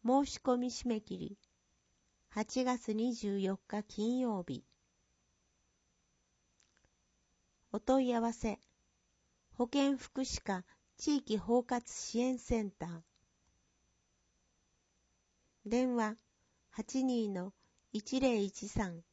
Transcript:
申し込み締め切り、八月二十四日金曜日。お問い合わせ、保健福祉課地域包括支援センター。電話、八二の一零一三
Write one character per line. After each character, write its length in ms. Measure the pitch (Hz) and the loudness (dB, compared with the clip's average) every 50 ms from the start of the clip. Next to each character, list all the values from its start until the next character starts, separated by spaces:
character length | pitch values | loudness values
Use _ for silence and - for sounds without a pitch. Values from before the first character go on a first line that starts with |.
| - | 4
申 220 | 226 254 277 285 | 6 6 6 4
し 120 | 269 - - _ | 2 -4 -4 _
込 140 | 269 247 247 | 2 2 2
み 120 | 247 247 | 2 -2
締 180 | 240 - - 240 | -4 -4 -2 -2
め 120 | 233 214 | -2 -2
切 160 | 214 - 196 | -2 -8 -10
り、 220 | 180 170 - 202 _ _ _ _ _ _ _ _ _ _ _ _ _ _ _ _ _ _ _ | -8 -8 -10 -10 _ _ _ _ _ _ _ _ _ _ _ _ _ _ _ _ _ _ _
八 360 | - 208 220 - - 254 254 | -6 -6 -4 -2 -2 0 2
月 280 | 254 247 240 - - 214 | 2 0 0 -2 -4 -2
二 220 | 214 226 247 233 | 0 0 0 -2
十 260 | 233 - 202 196 196 | -2 -2 -2 -2 0
四 160 | 190 190 196 190 _ | 0 0 -2 -2 _
日 160 | _ - 208 208 | _ -8 -8 -8
金 360 | _ - - 208 226 247 254 | _ -6 -2 -2 0 0 0
曜 260 | 254 240 214 190 175 | 0 0 -2 -4 -4
日。 160 | - 135 - - _ _ _ _ _ _ _ _ _ _ _ _ _ _ _ _ _ _ _ _ _ _ _ _ _ _ _ _ _ _ _ _ _ _ _ _ _ _ _ _ _ _ _ _ _ _ _ _ _ _ _ _ _ _ _ _ _ _ _ _ _ - | -6 -8 -10 -10 _ _ _ _ _ _ _ _ _ _ _ _ _ _ _ _ _ _ _ _ _ _ _ _ _ _ _ _ _ _ _ _ _ _ _ _ _ _ _ _ _ _ _ _ _ _ _ _ _ _ _ _ _ _ _ _ _ _ _ _ _ -8
お 80 | 214 | -4
問 260 | - - 262 269 262 | 2 4 6 6 6
い 80 | 247 240 | 4 4
合 60 | 233 | 2
わ 140 | 226 233 233 | 2 0 -2
せ、 260 | - - 226 - - _ _ _ _ _ _ _ _ _ _ _ _ _ _ _ _ _ _ - | -2 -4 -4 -4 -4 _ _ _ _ _ _ _ _ _ _ _ _ _ _ _ _ _ _ -2
保 140 | - 240 240 | -2 -2 2
健 280 | - 285 277 277 285 | 4 4 4 4 2
福 240 | 254 - - _ 269 | 0 -4 -8 _ -4
祉 220 | 269 - - - - | -4 -4 -4 -8 -4
課 240 | - 196 180 185 _ - _ _ _ _ - | -4 -4 -4 -4 _ -20 _ _ _ _ -6
地 180 | - - 294 | 0 0 0
域 220 | 285 - - 214 208 | 0 2 0 -2 -2
包 220 | 170 185 233 247 | 0 2 2 2
括 200 | 240 240 247 240 233 | 4 2 -2 -4 -2
支 340 | - - - - - - 226 | -6 -12 -12 -12 -4 -2 0
援 180 | 240 254 254 240 | 0 2 0 -2
セ 240 | - - 233 226 214 | -2 -2 -2 -2 -2
ン 80 | 196 | -4
タ 160 | - _ 175 | -6 _ -10
ー。 140 | 170 170 165 - _ _ _ _ _ _ _ _ _ _ _ _ _ _ _ _ _ _ _ _ _ _ _ _ _ _ _ _ _ _ _ _ _ _ _ _ _ _ _ _ _ _ _ _ _ _ _ _ _ _ _ _ | -10 -10 -14 -14 _ _ _ _ _ _ _ _ _ _ _ _ _ _ _ _ _ _ _ _ _ _ _ _ _ _ _ _ _ _ _ _ _ _ _ _ _ _ _ _ _ _ _ _ _ _ _ _ _ _ _ _
電 320 | 208 226 247 254 254 247 | -2 0 2 2 2 2
話、 220 | 240 220 214 220 - _ _ _ _ _ _ _ _ _ _ | 0 0 0 -2 -8 _ _ _ _ _ _ _ _ _ _
八 360 | - - 220 - - 269 262 | -8 -8 -8 -4 -2 0 0
二 260 | 262 247 240 226 208 | 2 2 2 0 0
の 240 | 196 180 180 196 - _ _ _ _ _ _ _ - | -2 -4 -6 -8 -10 _ _ _ _ _ _ _ -8
一 280 | 214 214 - - 262 | -8 -6 -2 -2 2
零 240 | 262 262 240 214 202 | 2 4 4 2 0
一 240 | 196 - - - 208 | -2 -4 -8 -12 -6
三 340 | - - 214 185 170 165 170 _ | -4 -4 -4 -4 -6 -12 -16 _